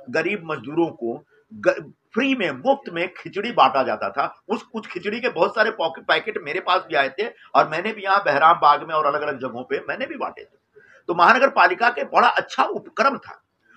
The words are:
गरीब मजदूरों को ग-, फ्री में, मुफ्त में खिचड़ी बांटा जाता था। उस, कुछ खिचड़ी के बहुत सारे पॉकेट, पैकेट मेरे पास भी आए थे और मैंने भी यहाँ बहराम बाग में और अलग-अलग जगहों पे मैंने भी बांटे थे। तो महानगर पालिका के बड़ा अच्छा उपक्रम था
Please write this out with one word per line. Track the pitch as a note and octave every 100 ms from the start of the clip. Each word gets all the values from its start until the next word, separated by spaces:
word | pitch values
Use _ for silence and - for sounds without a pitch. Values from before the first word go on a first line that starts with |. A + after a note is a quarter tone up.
| -
गरीब | D#3 E3 G#3
मजदूरों | D#3+ D3 B2 D3+ E3
को | - A#2 C#3 _ _ _
ग-, | A2 E3+ F#3+ D3+ _ _
फ्री | A3 C4+
में, | C4 E3+
मुफ्त | C3 A#3+ - -
में | E3+ F3+
खिचड़ी | - D#3+ F3+ A3
बांटा | D#3+ C3 C3+
जाता | A#2 G#2+ G2+
था। | C#3 D#3+ - -
उस, | A3+
कुछ | - A3 -
खिचड़ी | F3+ F#3+ A#3
के | A#3+
बहुत | E3+ G3+
सारे | A3+ G#3+
पॉकेट, | G#3+ E3 -
पैकेट | - D#3+ F#3 G3+
मेरे | D3+ E3+
पास | F#3 F3+ F3+
भी |
आए | D3+ C3+
थे | E3 A3+ - -
और | C3+ D3+
मैंने | D#3+ G3+
भी | G#3+
यहाँ | G3 F#3+ E3+
बहराम | C#3+ D#3+ E3+
बाग | D3+ C#3+ D#3
में |
और | D#3 D3
अलग-अलग | D3 D3 C3+
जगहों | B2+ A#2
पे | B2+ D3 D#3+
मैंने | F3+ C4+
भी | C#4+
बांटे | F2 -
थे। | - _ _ _ _ _ -
तो |
महानगर | E3+ F3 B3+ C4+
पालिका | - F3+ F#3 A#3
के | -
बड़ा | - E3 A#3+
अच्छा | - - -
उपक्रम | A3 G3 - - B3+ B3
था | - - _ _ _